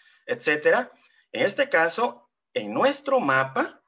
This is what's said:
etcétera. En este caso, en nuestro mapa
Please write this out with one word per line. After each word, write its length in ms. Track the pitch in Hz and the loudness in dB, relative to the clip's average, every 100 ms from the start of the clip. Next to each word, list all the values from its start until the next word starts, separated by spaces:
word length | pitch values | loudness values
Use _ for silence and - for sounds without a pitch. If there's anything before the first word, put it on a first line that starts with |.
| _ _ - | _ _ -10
etcétera. 680 | 120 - 151 160 208 254 - _ _ _ | -4 -2 0 2 2 0 -12 _ _ _
En 140 | - 165 | -2 -2
este 240 | 202 269 | 0 0
caso, 600 | - 165 190 240 - _ _ _ | 2 0 0 -4 -4 _ _ _
en 200 | 123 104 | -8 -6
nuestro 460 | 120 247 285 - 262 | 0 0 0 0 0
mapa 640 | 147 131 135 226 320 - | 2 2 0 -2 -6 -8